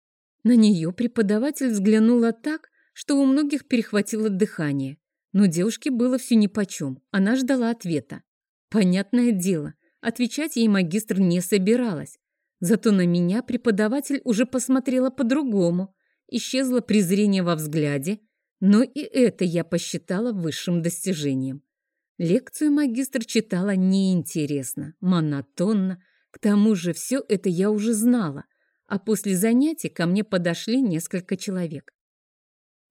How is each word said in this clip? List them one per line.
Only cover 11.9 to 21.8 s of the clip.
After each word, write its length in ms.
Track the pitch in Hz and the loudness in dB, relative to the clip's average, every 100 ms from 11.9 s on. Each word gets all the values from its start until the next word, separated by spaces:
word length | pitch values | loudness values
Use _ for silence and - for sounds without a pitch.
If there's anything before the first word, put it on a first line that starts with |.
| 151 147 - _ _ _ - | -6 -10 -16 _ _ _ -6
Зато 320 | 175 214 226 | 0 2 2
на 140 | 196 175 | 2 4
меня 380 | 175 175 214 | 2 0 -2
преподаватель 800 | - 240 240 202 214 277 - 277 | -2 -4 0 0 0 -2 -4 -4
уже 220 | 254 208 247 | -2 0 0
посмотрела 640 | 254 - 262 262 254 262 | -2 0 0 0 0 0
по-другому. 840 | 262 233 269 269 202 170 175 190 _ _ _ _ | 0 0 0 0 0 2 0 -4 _ _ _ _
Исчезло 520 | 247 - 262 269 247 | -8 -4 -2 0 -2
презрение 640 | - 208 175 196 208 190 | 2 2 2 2 2 2
во 120 | 175 160 | 0 -2
взгляде – 640 | 156 156 147 143 139 214 _ _ _ - | -2 -2 0 -2 -4 -8 _ _ _ 0
но 240 | 190 208 | 4 4
и 180 | 254 285 | 2 -4
это 420 | 285 269 233 - | -4 2 2 2
я 200 | 185 165 | -2 -2
посчитала 680 | 165 170 - 160 - 185 247 | -2 -4 -4 -10 -6 -4 -4
высшим 500 | 202 165 139 - 175 | -4 -6 -4 -2 -2
достижением. 840 | 165 - 190 156 143 131 135 135 _ _ | -2 -4 -6 -4 -2 -2 -4 -8 _ _